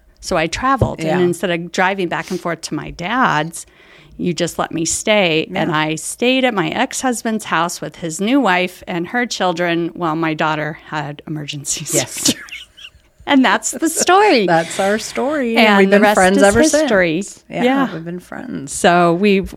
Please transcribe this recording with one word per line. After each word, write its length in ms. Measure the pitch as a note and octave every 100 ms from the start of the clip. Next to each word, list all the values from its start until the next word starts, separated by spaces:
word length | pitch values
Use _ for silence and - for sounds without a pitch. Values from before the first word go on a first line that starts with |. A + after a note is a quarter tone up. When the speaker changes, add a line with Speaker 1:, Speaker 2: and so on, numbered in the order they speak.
| _ _
Speaker 1:
so 160 | - F3+
I 100 | E3
traveled. 540 | - C4 C4 - D3
Speaker 2:
Yeah. 120 | D#3+
Speaker 1:
And 80 | D#3
instead 280 | F3 E3 F#3+
of 220 | E3+ E3+
driving 360 | - F#3 G3 F3
back 220 | D#3 D#3+
and 80 | F3+
forth 220 | F3 D#3+
to 120 | -
my 160 | D3+ D3
dad's, 720 | D3+ F3 B3 G#3+ D3+ D#3+ - - _ _ - - -
you 140 | F3
just 260 | D#3+ E3+ -
let 140 | -
me 140 | D#3+ E3
stay. 600 | - - G#3+ F3+ D#3+ -
Speaker 2:
Yeah. 100 | F3+
Speaker 1:
And 120 | D#3+
I 240 | D3+ D#3 D#3+
stayed 460 | - - B3 C4
at 100 | B3+
my 140 | G#3 D#3+
ex-husband's 760 | - C4 - C4 A#3 A#3 A3 -
house 360 | E3 F3 -
with 140 | D3+ -
his 220 | E3+ E3
new 220 | G3+ C#4+
wife 420 | A3 F3+ F3+ - -
and 220 | F3+ F3
her 180 | A#3+ A#3+
children 640 | - F#3 F3 F3 E3+ E3+
while 280 | F3 E3+ D#3+
my 160 | D#3+
daughter 460 | D#3 D#3+ D3+ D3+ D#3+ -
had 340 | D#3 D3 D3 -
emergency 580 | D3+ C#3+ D3 C#3 - D3
Speaker 2:
Yes. 200 | D3 C3
Speaker 1:
<laughs> 120 | -
surgery. 180 | - - - - - _ - _ _ _ -
And 160 | C#4+
that's 280 | A#3 A3 -
the 160 | B3 E4
story. 580 | D#4+ E4 F#4 G#4 C4+ F3+
Speaker 2:
<laughs> 0 |
That's 320 | E3 E3+ -
our 200 | G3 G#3+
story. 580 | - A#3+ B3 D#4 A#3+ A#3
And 100 | A3
Speaker 1:
And 120 | G3+
Speaker 2:
we've 120 | G3
Speaker 1:
the 60 | G3+
Speaker 2:
been 60 |
Speaker 1:
rest 120 | G#3 G#3+
Speaker 2:
friends 200 | F#3 G3
Speaker 1:
is 60 |
Speaker 2:
ever 160 | G3 G#3+
Speaker 1:
history. 600 | D#4 D4 D4+ G3+ F3 D#3+
Speaker 2:
since. 220 | G3+ - -
Yeah, 140 | -
Speaker 1:
Yeah. 300 | A#3+ C4+ B3
Speaker 2:
we've 100 | E3
been 160 | E3 F3
friends. 520 | - - - - C#3
Speaker 1:
So 420 | - G3 F3 E3+
we've, 380 | E3+ G#3 G3 F3+